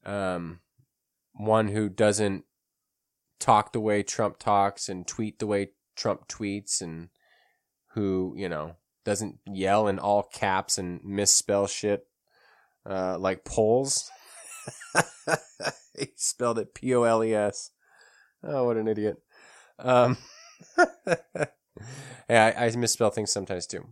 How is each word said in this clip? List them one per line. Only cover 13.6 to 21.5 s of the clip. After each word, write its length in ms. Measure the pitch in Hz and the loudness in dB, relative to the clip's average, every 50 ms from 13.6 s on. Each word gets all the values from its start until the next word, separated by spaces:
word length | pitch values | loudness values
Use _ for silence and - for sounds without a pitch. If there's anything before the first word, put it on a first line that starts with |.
| 110 107 113 127 135 135 - - - - - | 2 4 4 2 2 0 -2 -4 -4 -8 -16
<laughs> 60 | - - - - - - - - - - - - - - - - - - - - - - - 151 - - - _ _ - - - - _ _ _ - | -20 -20 -20 -20 -20 -20 -20 -20 -14 -14 -14 -14 -14 -20 -2 0 0 0 0 -4 -14 -4 -4 -4 -4 -4 -12 _ _ -8 -8 -8 -8 _ _ _ -10
He 100 | - - _ | -10 -10 _
spelled 420 | - - - - _ 120 120 117 110 | -6 -6 -6 -4 _ -2 -2 -2 -2
it 160 | 107 - _ | -4 -8 _
P 200 | - - 131 127 | -8 -2 0 2
O 80 | 123 120 | 4 4
L 200 | 117 113 113 113 | 4 4 4 2
E 120 | 110 113 | 2 2
S. 360 | 104 104 104 98 - - - _ _ _ _ _ _ - - _ _ _ _ _ _ - | 2 0 0 -2 -6 -12 -16 _ _ _ _ _ _ -20 -20 _ _ _ _ _ _ -10
Oh, 220 | - 147 135 127 | -6 -2 0 0
what 120 | 120 117 | 0 0
an 120 | 113 110 110 | 0 0 0
idiot. 280 | 110 104 107 107 101 - _ _ _ - - - - - - _ _ - | 0 0 0 -2 -2 -4 _ _ _ -20 -20 -20 -20 -20 -20 _ _ -8
Um, 380 | - 123 127 123 123 123 127 - - - - - - - - _ - - - | 0 2 4 6 6 4 2 -2 -6 -20 -20 -20 -20 -20 -20 _ -20 -8 2
<laughs> 20 | - 359 - - _ _ - 175 - - _ _ - 151 - | 2 2 2 2 _ _ -2 -2 -2 -2 _ _ -6 -6 -6